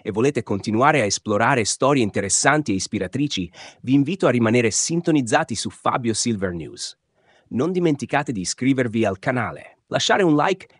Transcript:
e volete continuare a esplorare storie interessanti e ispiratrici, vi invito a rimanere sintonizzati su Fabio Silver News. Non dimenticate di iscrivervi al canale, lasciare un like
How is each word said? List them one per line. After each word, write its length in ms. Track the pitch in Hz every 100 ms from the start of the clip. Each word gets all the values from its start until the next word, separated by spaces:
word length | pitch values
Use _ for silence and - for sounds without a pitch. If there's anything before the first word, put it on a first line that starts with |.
e 80 | -
volete 320 | 101 135 135
continuare 600 | - 101 110 107 139 151
a 40 | 104
esplorare 600 | - - 101 117 135 98
storie 360 | - 131 143
interessanti 680 | 104 110 98 - 139 151 147
e 40 | 98
ispiratrici, 760 | - 104 92 127 143 - 87 - - -
vi 120 | 123
invito 320 | 139 139 190 165
a 60 |
rimanere 400 | 120 113 123 113
sintonizzati 840 | - - 165 170 151 117 147 160
su 160 | 110 101
Fabio 460 | - - 123 113 104
Silver 380 | 120 107 95
News. 440 | 87 76 - - - _ _ _ _ _
Non 220 | 113 160
dimenticate 600 | 180 175 143 120 143 139
di 100 | 107
iscrivervi 640 | 87 - 123 131 120 113 107
al 140 | 92
canale, 640 | - 127 101 - - _ _
lasciare 380 | - - 214
un 120 | 180 147
like 320 | 156 190 - _